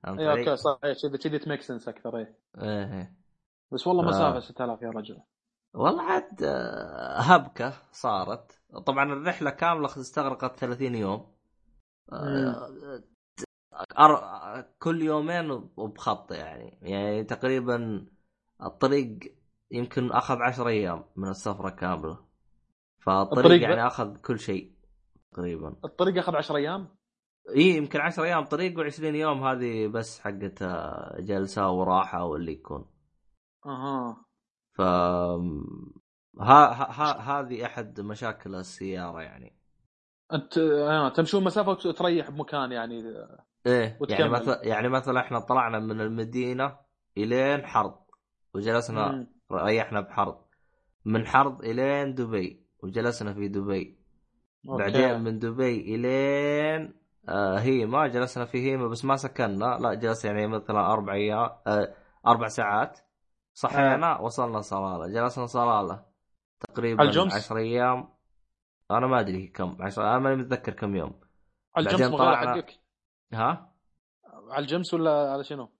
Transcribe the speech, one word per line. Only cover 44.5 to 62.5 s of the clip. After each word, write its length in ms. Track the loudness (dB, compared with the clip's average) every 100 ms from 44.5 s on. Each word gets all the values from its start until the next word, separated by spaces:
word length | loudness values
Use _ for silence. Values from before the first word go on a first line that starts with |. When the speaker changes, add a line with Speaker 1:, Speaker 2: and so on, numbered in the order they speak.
| -2 0
Speaker 1:
يعني 220 | 0 0
مثلًا 320 | 0 0 0
إحنا 200 | 0 -4
طلعنا 380 | 0 2 2 -2
من 220 | -4 -4
المدينة 760 | -4 -4 -4 -2 -2 -2 -4 -6 _ _ _ -4
إلين 500 | 0 2 2 0 2
حرض، 280 | 0 0 -4 _ _ _ _ _
وجلسنا 580 | -6 0 0 0 -2 0
Speaker 2:
مم. 140 | -2 -8 _ _
Speaker 1:
ريحنا 480 | -2 2 2 2 -2
بحرض. 380 | -4 -2 -2 -2 _ _ _ _ _ _
من 220 | -2 0 4
حرض 380 | 4 4 0
إلين 500 | -6 -2 0 0 -2
دبي، 520 | -4 -2 -2 -4 -8 _ _
وجلسنا 520 | -6 -2 -2 -2 -6
في 140 | -4 -4
دبي. 500 | -2 -2 -2 -4 -14 _ _ _ _ _ _ -6
Speaker 2:
أوكي. 140 | -2
Speaker 1:
بعدين 380 | 0 4 4 2
من 180 | -2 -4
دبي 560 | -4 0 0 0 -2
إلين، 1000 | -2 0 2 2 2 2 0 0 -2 -6 -14 _ _ -6
آه، 300 | 0 0 2
هيما، 480 | 2 2 2 2 2
جلسنا 380 | 0 -2 -4
في 140 | -4 -2
هيما، 300 | 0 0 -2
بس 160 | -4
ما 120 | -2 -2
سكننا، 600 | -2 -2 -2 0 -2 0
لا، 140 | -2
جلس 300 | 0 0 0
يعني 220 | -2 -2 -2
مثلًا 460 | -2 0 2 4
أربع 220 | 2 0
أيام، 360 | 0 0 0 -2 -4 0
آه، 280 | 0 0 -6 _ _ 4
أربع 220 | 4
ساعات. 500 | 4